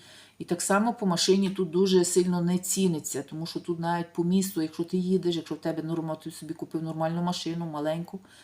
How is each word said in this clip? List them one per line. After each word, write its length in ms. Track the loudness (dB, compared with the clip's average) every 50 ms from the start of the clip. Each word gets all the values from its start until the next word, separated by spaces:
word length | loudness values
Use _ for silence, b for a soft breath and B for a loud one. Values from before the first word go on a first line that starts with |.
| B B B B B B B B
і 60 | -4
так 180 | -4 -4 -2
само 300 | 0 2 2 2 2 2
по 140 | 0 0 0
машині 440 | 0 2 2 4 4 4 4 4 2
тут 200 | 0 -2 -2 0
дуже 340 | 2 2 4 6 6 6 4
сильно 360 | 6 4 2 4 4 2 2
не 160 | 2 2 2 0
ціниться, 640 | 0 -2 0 2 2 2 2 0 -4 -6 -6 -6
тому 240 | -6 -6 -8 -8 -8
що 140 | -6 -8 -8
тут 200 | -4 -4 -4 -2
навіть 320 | -2 -2 0 -2 -2 -4
по 120 | -2 0 2
місту, 380 | 4 4 4 2 2 0 -2
якщо 220 | -2 -2 -2 -6 -6
ти 120 | -2 0
їдеш, 400 | 0 2 2 2 2 2 2 0
якщо 180 | 0 -2 -4 -8
в 40 | -4
тебе 240 | -4 -4 -4 -2
норма, 320 | -4 -4 -2 -2 -2 -4 -6
ти 160 | -6 -8 -12
собі 240 | -12 -12 -10 -10 -8
купив 280 | -8 -8 -6 -6 -4
нормальну 400 | -4 -4 -2 -2 -2 0 0 0
машину, 440 | 0 -2 -2 -2 -4 -4 -4 -4 -6
маленьку, 540 | -6 -4 -4 -2 -2 -2 -4 -6 -8 -10 -14 b b b b